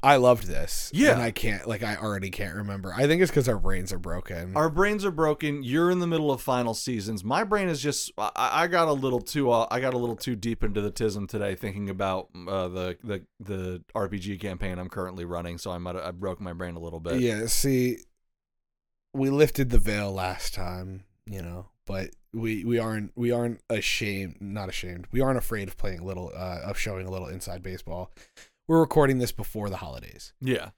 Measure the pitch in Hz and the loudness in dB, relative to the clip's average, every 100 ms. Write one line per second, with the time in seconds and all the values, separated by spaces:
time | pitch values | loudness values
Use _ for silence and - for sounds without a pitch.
0 | 135 143 123 123 - 104 123 - - 151 | 8 8 8 6 4 0 0 -2 -4 4
1 | 285 190 117 107 120 101 - 107 107 104 | 6 6 2 0 -2 -2 -2 -4 -2 -4
2 | 107 101 98 90 101 92 101 98 95 90 | -2 -2 -4 -6 -6 -4 -6 -6 -6 0
3 | 143 165 185 - 127 107 92 95 92 92 | 2 4 4 4 2 4 4 4 2 -4
4 | 87 85 - 87 87 98 160 147 202 214 | -2 -4 -4 -8 -4 0 0 4 2 2
5 | 196 156 160 151 151 147 127 139 175 180 | -2 2 2 2 -2 -4 -2 2 4 4
6 | 175 165 151 131 - 127 120 110 - 120 | 2 2 2 0 0 0 0 -2 -2 -4
7 | 98 110 98 143 220 208 185 156 139 139 | -4 -6 -2 0 2 0 0 -2 -2 -2
8 | - - 104 - 120 147 175 175 165 143 | -4 -4 -6 0 0 2 2 4 4 2
9 | 131 123 104 151 135 117 113 120 131 127 | 2 0 -2 0 4 4 4 0 0 0
10 | 120 113 - 117 110 110 110 101 104 - | -2 -4 -4 -4 -2 0 0 0 -2 0
11 | 110 101 98 110 101 92 107 98 101 95 | -2 -2 -6 -4 -4 -4 -6 -6 -6 -2
12 | 98 92 92 90 87 95 92 90 90 87 | 0 -2 -4 -12 -4 -2 -2 -2 -4 -6
13 | 117 101 - _ 98 95 92 90 - - | -6 -8 -8 _ -10 -6 -6 -8 -8 -4
14 | 98 101 92 98 104 90 98 90 92 - | -4 -4 -6 -6 -6 -4 -4 -4 -8 -6
15 | 92 92 87 87 87 85 - 90 90 90 | -6 -6 -6 -6 -6 -8 -8 -8 -6 -6
16 | 80 87 98 87 95 85 90 85 82 82 | -8 -6 -6 -6 -8 -8 -8 -8 -10 -8
17 | 80 131 120 107 113 113 139 131 123 120 | -4 0 0 0 0 2 4 2 2 -2
18 | - _ _ _ _ _ _ _ _ _ | -10 _ _ _ _ _ _ _ _ _
19 | _ 135 135 139 151 - 131 120 107 104 | _ -2 2 6 6 6 6 8 8 4
20 | 101 95 92 92 - - 90 90 92 95 | 0 -2 -2 -2 -4 -2 -4 -4 -8 -12
21 | 95 _ - 98 85 87 92 _ - 98 | -16 _ -12 -10 -8 -10 -14 _ -6 -4
22 | 92 - _ 110 113 110 95 120 113 110 | -6 -10 _ -6 -2 -2 0 2 2 -2
23 | 104 - 120 120 117 117 _ 110 - - | -4 -2 0 2 0 -4 _ -2 0 0
24 | 107 98 95 - 101 101 95 - 90 87 | 0 -2 -4 -8 -8 -6 -6 -6 -8 -10
25 | 90 123 135 131 - 110 98 - 101 90 | -2 2 4 4 0 -4 -6 -2 -2 -2
26 | 90 92 90 - 92 87 95 98 - 95 | -6 -8 -8 -8 -8 -8 -6 -2 -2 -4
27 | 92 95 92 92 92 90 92 92 - 85 | -6 -8 -8 -10 -8 -8 -8 -10 -8 -8
28 | 92 - - - - _ - 165 156 - | -8 -14 -20 -20 -20 _ 2 6 6 6
29 | 143 131 123 - - 110 104 92 78 64 | 6 4 0 -4 -6 -6 -6 -6 -8 -12
30 | - - - _ 131 123 - | -14 -18 -20 _ -2 -2 -2